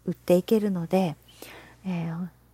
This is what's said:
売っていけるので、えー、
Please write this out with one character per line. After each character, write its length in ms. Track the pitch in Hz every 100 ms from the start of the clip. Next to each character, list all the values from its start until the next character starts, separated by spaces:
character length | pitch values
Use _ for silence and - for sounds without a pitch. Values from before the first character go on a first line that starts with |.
| -
売 60 |
っ 20 |
て 200 | - - 180
い 60 |
け 160 | - 220
る 120 | 208
の 160 | 180 165
で、 300 | 185 180 147 _ - - - - - 190
え 240 | 170 165
ー、 180 | 165 180 _ _